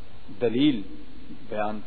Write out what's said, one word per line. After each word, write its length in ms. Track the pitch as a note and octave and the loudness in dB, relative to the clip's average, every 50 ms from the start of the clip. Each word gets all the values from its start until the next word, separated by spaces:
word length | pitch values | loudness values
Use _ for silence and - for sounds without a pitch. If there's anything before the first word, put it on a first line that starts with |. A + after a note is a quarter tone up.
| - - - - - - - - | -4 -4 -4 -4 -4 -4 -2 0
دلیل 420 | B2 A2+ A2 B2+ C#3+ D3+ C3 G#2+ F#2+ - - - - - - - - - - - - - | 2 2 4 6 6 6 4 4 0 -2 -4 -4 -4 -4 -4 -4 -4 -4 -4 -4 -4 -2
بیان 320 | A2 G#2 G#2 G#2+ G#2+ G#2+ G2+ | -2 0 0 0 0 -2 -2